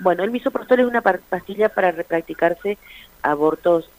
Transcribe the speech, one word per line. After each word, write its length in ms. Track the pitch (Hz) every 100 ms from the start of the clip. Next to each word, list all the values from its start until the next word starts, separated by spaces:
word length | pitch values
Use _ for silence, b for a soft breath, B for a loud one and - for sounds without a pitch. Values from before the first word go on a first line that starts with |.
Bueno, 240 | 185 175
el 80 | 196
misoprostol 480 | 247 277 262 - 254
es 60 | 247
una 160 | 240
par-, 200 | 202 180 -
pastilla 400 | 185 - 202 214
para 220 | 208 185
re-, 120 | 165
practicarse 720 | 170 170 - 156 170 170 202 202 B B B _
abortos, 680 | - 147 156 156 175 170 160